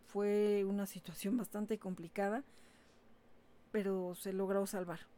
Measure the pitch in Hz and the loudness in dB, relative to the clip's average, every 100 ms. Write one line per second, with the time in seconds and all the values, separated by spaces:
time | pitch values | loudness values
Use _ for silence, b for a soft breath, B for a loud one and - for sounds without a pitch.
0 | - 202 208 208 208 202 196 202 196 180 | -6 0 2 4 4 4 2 0 0 -6
1 | - 160 196 240 180 208 214 214 185 185 | -12 -4 0 0 0 -4 -2 -4 -4 -6
2 | 165 - 196 226 - B B B B B | -6 -2 0 0 -4 B B B B B
3 | - - - - - - - 220 196 190 | -20 -20 -20 -20 -20 -20 -4 -2 0 0
4 | 180 175 196 190 190 196 196 208 180 165 | -2 -4 -4 -2 2 2 2 -2 -4 -6
5 | - | -10